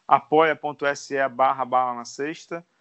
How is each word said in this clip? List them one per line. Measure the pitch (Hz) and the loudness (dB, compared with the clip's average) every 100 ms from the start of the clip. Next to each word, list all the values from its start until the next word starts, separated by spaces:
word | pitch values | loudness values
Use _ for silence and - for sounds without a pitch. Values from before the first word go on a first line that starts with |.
| - | 2
apoia.se | 139 - 151 160 147 147 143 143 139 - 139 135 | 2 4 4 4 2 -6 -4 -4 -4 -4 -2 -2
barra | 123 135 135 | 2 0 0
Bala | 123 127 127 | 0 0 0
na | 120 117 | -6 -12
Sexta. | - 147 165 - 170 - _ | -8 -8 -8 -12 -14 -14 _